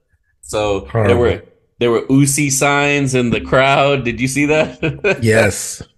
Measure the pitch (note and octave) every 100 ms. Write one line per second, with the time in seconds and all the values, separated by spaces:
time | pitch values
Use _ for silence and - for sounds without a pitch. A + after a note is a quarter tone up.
0 | _ _ _ _ - G#2+ G#2 G2 - A2+
1 | G#2 A#2+ A#2+ F#2 - _ _ - A#2+ A2+
2 | - C3+ C#3+ C3+ C#3+ C3+ C#3+ C#3+ C#3+ C#3+
3 | C3+ B2+ A#2+ A2 - C3+ C3+ C#3+ C#3+ C#3
4 | A#2+ A#2 C3 C#3 D3 D#3 D#3+ - D#3 C3+
5 | G3+ F#3+ A#2 A2 G#2 - - - -